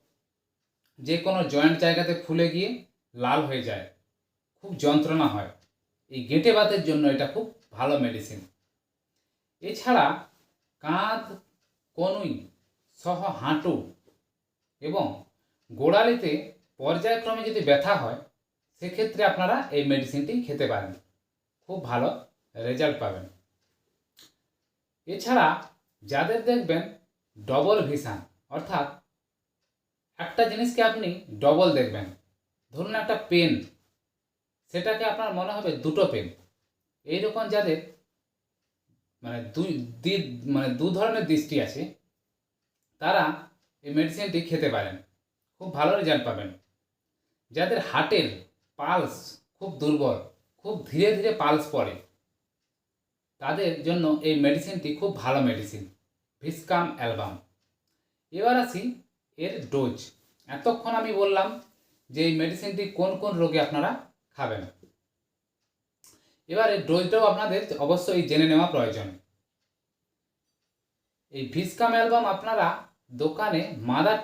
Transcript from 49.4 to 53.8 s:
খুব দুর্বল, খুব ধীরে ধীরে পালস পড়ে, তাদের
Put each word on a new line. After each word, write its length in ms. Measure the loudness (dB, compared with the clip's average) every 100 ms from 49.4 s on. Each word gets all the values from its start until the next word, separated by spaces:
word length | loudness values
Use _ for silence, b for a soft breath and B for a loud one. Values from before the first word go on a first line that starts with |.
| _
খুব 160 | _ -12 -2
দুর্বল, 360 | 0 2 2 0 -6 _ _ _
খুব 140 | -8 -8 -4
ধীরে 220 | 2 4 4
ধীরে 160 | 0 2
পালস 220 | 2 2 0
পড়ে, 200 | -2 -2 -6 -18 _ _ _ _ _ _ _ _ _ _ _ _ _
তাদের 320 | -4 0 0 -2